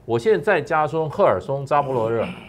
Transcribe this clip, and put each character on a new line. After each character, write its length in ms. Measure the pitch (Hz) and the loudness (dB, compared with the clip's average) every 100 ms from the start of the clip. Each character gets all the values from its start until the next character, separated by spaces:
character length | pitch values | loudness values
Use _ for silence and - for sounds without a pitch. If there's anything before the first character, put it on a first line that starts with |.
| - | -4
我 120 | - | 0
现 220 | 220 208 | 2 2
在 160 | - 180 | 2 0
加 260 | 120 160 151 | 2 0 0
松、 220 | 160 156 | -2 -4
赫 140 | - | 2
尔 160 | 175 95 | 2 2
松、 280 | 92 139 135 | -2 -6 0
扎 160 | 143 | 0
波 100 | 139 | 0
罗 180 | 131 110 | -2 0
热， 160 | 113 98 90 | -2 -4 -8